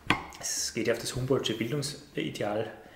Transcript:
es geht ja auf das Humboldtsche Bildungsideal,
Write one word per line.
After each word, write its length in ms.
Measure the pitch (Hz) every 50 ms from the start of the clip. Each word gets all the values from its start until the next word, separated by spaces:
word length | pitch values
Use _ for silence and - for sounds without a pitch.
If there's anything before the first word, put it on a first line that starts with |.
| - - - - - - - -
es 340 | - - - - - - -
geht 140 | 117 107 117
ja 60 | 113
auf 60 | -
das 160 | - - -
Humboldtsche 400 | 127 127 131 135 120 - - 107
Bildungsideal, 1120 | - 117 127 147 147 135 - - - - - - - - 131 131 - 113 104 107 110 113 - - - - - -